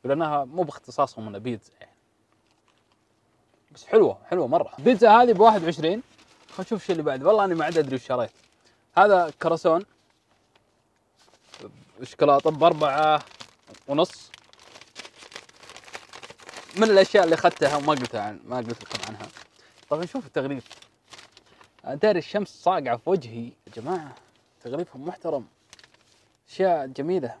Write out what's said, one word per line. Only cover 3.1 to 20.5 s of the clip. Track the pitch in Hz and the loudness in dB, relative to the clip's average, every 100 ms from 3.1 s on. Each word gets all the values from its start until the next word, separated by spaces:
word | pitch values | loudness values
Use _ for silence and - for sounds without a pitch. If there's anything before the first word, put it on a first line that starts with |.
| _ _ _ _ _ _ | _ _ _ _ _ _
بس | 147 | -20
حلوة، | - 226 175 - | 0 4 4 0
حلوة | - 180 127 | -6 -4 -2
مرة. | 226 - - | -2 -2 0
البيتزا | 151 226 220 | 2 6 8
هذه | 220 247 | 8 6
بواحد | 190 226 214 | 6 6 6
وعشرين. | 165 160 156 208 - _ _ _ _ | -2 -2 -4 -4 -8 _ _ _ _
خل | - | -14
نشوف | 190 214 | -8 -8
الشيء | - | -4
اللي | 165 | -4
بعد. | 151 131 | -4 0
والله | 156 214 | 2 2
أني | 196 | 0
ما | 165 | -2
عاد | 196 165 | -2 -2
أدري | 139 131 | -2 -6
وش | - | -4
شريت. | 127 110 _ _ _ _ _ _ - | -4 -4 _ _ _ _ _ _ 2
هذا | 208 185 165 - | 4 4 2 -4
كراسون. | 165 165 180 165 202 _ _ _ _ _ _ _ _ _ _ _ _ _ _ _ _ - 104 _ _ - | -2 0 0 0 -4 _ _ _ _ _ _ _ _ _ _ _ _ _ _ _ _ -20 -20 _ _ -20
شوكولاتة | 127 - 147 143 156 | -20 0 4 4 2
بأربعة | 156 165 156 151 139 156 151 - - - _ _ - - | 2 2 4 -2 0 2 0 -4 -20 -20 _ _ -20 -6
ونص. | 143 180 - - - _ _ - - - - - _ - - - _ - - - - - - - - - - - 180 | -2 -2 -4 -20 -20 _ _ -20 -20 -20 -20 -20 _ -20 -20 -20 _ -20 -20 -20 -20 -20 -20 -20 -20 -20 -20 -12 0
من | |
الأشياء | 220 196 185 208 | 4 6 6 4
اللي | 170 | 2
أخذتها | 160 175 - 139 147 | 2 0 0 -2 0
وما | 143 | -2
قلتها | 147 123 113 | -2 -4 -8
عن-، | 104 104 | -8 -12
ما | - 123 | -10 -10
قلت | 117 117 | -8 -12
لكم | - - - | -12 -12 -12
عنها. | 104 104 - - _ _ _ _ | -14 -18 -20 -20 _ _ _ _
طيب | 151 | -8
نشوف | 175 269 156 | -6 -12 -8
التغليف. | 156 135 | -8 -6